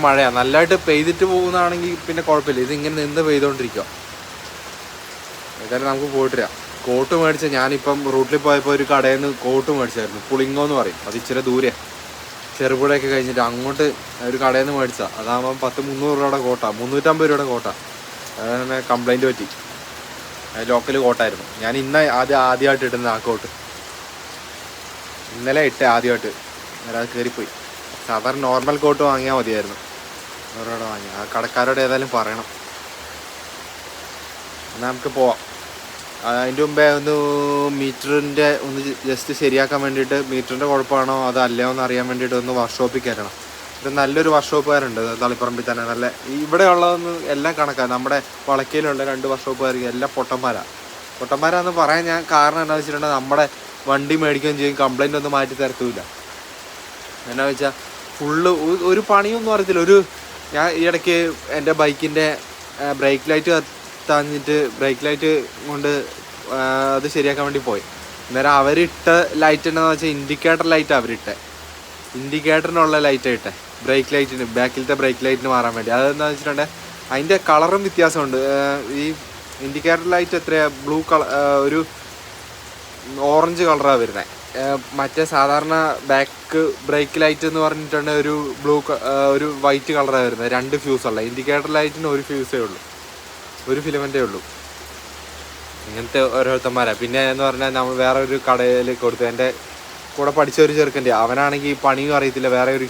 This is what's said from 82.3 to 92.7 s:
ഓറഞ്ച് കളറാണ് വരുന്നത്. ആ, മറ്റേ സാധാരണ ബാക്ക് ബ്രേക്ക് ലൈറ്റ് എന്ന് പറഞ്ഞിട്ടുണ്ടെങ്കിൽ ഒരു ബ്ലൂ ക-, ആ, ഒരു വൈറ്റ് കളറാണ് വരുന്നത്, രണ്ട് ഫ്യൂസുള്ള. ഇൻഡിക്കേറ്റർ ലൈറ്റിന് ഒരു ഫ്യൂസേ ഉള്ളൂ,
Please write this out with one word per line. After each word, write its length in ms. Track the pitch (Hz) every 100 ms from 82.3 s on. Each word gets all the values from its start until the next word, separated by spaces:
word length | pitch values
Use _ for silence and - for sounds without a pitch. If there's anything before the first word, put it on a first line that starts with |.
| - - - - - - - 123 135 143
ഓറഞ്ച് 320 | 156 165 170 170
കളറാണ് 320 | 151 143 131
വരുന്നത്. 300 | 113 101 - - - 127
ആ, 20 | 135 139 120 143
മറ്റേ 240 | 139 - 160
സാധാരണ 400 | 151 139 147 151 160 156 - 139
ബാക്ക് 500 | 135 139 - - 160 160 127 135
ബ്രേക്ക് 320 | 147 143 160
ലൈറ്റ് 220 | 156 147 160
എന്ന് 100 | 160 156
പറഞ്ഞിട്ടുണ്ടെങ്കിൽ 560 | 151 151 151 147 147
ഒരു 100 | 147 151 143 127
ബ്ലൂ 140 | 143 147 139
ക-, 120 | 143 120
ആ, 20 | 139 139 139
ഒരു 120 | 151 139 143
വൈറ്റ് 260 | 139 131 151
കളറാണ് 280 | 139 131 123
വരുന്നത്, 220 | 113 117 127
രണ്ട് 200 | 131 147 143
ഫ്യൂസുള്ള. 340 | 131 127 110 113
ഇൻഡിക്കേറ്റർ 400 | 123 131 143 151 156
ലൈറ്റിന് 320 | 151 151 160
ഒരു 100 | 143 135
ഫ്യൂസേ 300 | 143 127 131
ഉള്ളൂ, 140 | 110